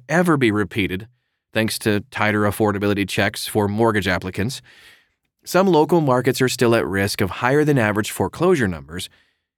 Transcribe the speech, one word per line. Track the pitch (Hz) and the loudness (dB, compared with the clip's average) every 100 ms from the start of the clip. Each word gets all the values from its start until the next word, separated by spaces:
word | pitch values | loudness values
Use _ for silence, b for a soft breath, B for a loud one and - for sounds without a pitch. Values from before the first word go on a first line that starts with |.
| - | 0
ever | 160 180 147 | 0 2 2
be | 120 | 2
repeated, | 104 98 - 90 92 110 _ _ _ _ | 2 -2 -2 -4 -4 -10 _ _ _ _
thanks | 110 110 - | -2 -2 -2
to | 113 104 - | -2 -2 -4
tighter | - 107 107 | -4 -2 0
affordability | 104 - 107 101 101 101 98 | 0 0 0 0 0 0 -2
checks | - 101 - - | -2 -2 -4 -4
for | 110 101 | -2 0
mortgage | 104 117 107 95 | 2 2 2 0
applicants, | 87 90 92 101 - b b b b b b b _ | -2 -4 -4 -6 -6 b b b b b b b _
some | - 175 196 | -2 0 4
local | 160 151 175 | 4 4 2
markets | 147 123 120 123 | 2 2 0 0
are | 127 | 0
still | - 120 | 2 2
at | - 69 | 2 0
risk | 95 101 - | -2 -2 -2
of | 98 | -4
higher | - 123 143 | -2 0 2
than | 151 139 | 2 2
average | 107 104 104 | 2 0 -4
foreclosure | - 95 - 175 175 107 | -4 -6 0 0 2 0
numbers | 80 69 85 - _ _ _ _ | -4 -10 -12 -12 _ _ _ _